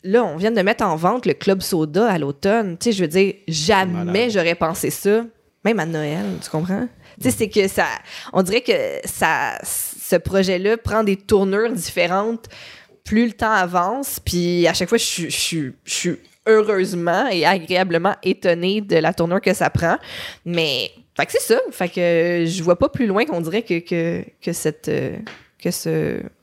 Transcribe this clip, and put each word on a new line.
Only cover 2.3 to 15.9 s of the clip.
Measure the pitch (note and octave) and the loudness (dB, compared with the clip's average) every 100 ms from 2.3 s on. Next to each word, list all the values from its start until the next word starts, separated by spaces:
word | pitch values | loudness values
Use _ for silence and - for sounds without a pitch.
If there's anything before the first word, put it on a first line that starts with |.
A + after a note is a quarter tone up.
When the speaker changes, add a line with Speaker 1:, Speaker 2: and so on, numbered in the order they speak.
| C#3 G3 A3+ G#3 E3+ | -2 0 0 0 -2
Speaker 1:
Tu | A#3 | -2
sais, | G3 | 0
je | |
veux | E3+ | 2
dire, | F3+ G3 - - | 2 2 0 -6
jamais | D#3+ D#3 G3 F#3+ F3 | -4 2 2 2 -2
Speaker 2:
Malade. | F3 F#3 A#3+ | -2 0 0
Speaker 1:
j'aurais | G#3 E3 E3+ | 2 0 0
pensé | D#3+ E3+ - | -2 -2 -4
ça, | - G3 G#3+ A#3 _ _ _ | 0 2 2 0 _ _ _
même | G3 A3 | -2 0
à | D#3+ | -2
Noël, | D#3+ D3+ D#3+ G3+ E3+ | -2 -4 -4 -4 -8
tu | - | -6
comprends ? | D#3 F3+ G3 B3 - - - | -4 -2 -4 -4 -10 -20 -4
Tu | B3+ | -2
sais, | - | 0
c'est | G#3+ | 0
que | G#3+ F#3+ | 2 2
ça, | - D#3+ A2+ - - - | 0 -2 -4 -12 -16 -2
on | - | 0
dirait | F#3 A3 | 2 0
que | - F#3 G#2+ C#2+ | 2 0 0 -4
ça, | - - E3 D3 B2+ - | -8 0 2 2 0 -4
ce | - - - - - F3 | -8 -6 -8 -10 0 0
projet-là | - F#3+ F#3 F3+ G3 A3+ | 2 0 2 2 0 0
prend | - G#3+ | 0 0
des | G#3+ G3 | 2 0
tournures | - G3+ G3 G3 A3+ | 2 2 4 0 0
différentes | A3+ - - E3+ F#3+ G#3+ A3+ - - - - - _ | -4 -4 0 0 2 0 -4 -10 -20 -20 -20 -20 _
plus | - G#3 A#3+ | 0 2 2
le | |
temps | G#3 A3 | 0 0
avance, | G#3+ F3+ F3+ F3+ B3+ C4+ - | 2 2 0 0 -2 -6 -6
puis | - F3 F3 F3 E3 | -4 0 2 4 2
à | |
chaque | E3+ F3 | 2 0
fois, | A3+ | 0
je | |
suis, | - - E3 | 0 -4 -6
je | - | -4
suis, | - D#3+ C3+ - | -4 -4 -6 -10
je | - | -8